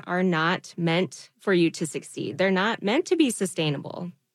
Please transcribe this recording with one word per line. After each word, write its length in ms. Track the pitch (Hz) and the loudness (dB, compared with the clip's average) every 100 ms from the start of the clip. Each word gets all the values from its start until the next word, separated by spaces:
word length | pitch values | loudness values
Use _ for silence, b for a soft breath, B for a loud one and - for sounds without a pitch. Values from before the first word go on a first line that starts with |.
| - | -2
are 180 | 180 | 0
not 500 | 185 160 165 185 - - | 2 2 2 0 -6 -2
meant 520 | 165 170 185 - - _ | 0 2 0 -6 -20 _
for 140 | 208 | 2
you 160 | 180 165 | 4 4
to 140 | - 165 | 0 -6
succeed. 500 | 147 - - 151 147 | -6 -10 -8 -6 0
They're 140 | 190 | 2
not 320 | 185 214 - | 2 0 0
meant 220 | 196 277 - | 0 0 2
to 80 | 349 | 2
be 140 | 269 | 2
sustainable. 840 | - 190 - 156 139 - - 175 - _ | 0 -4 -2 -2 -2 -6 -10 -12 -14 _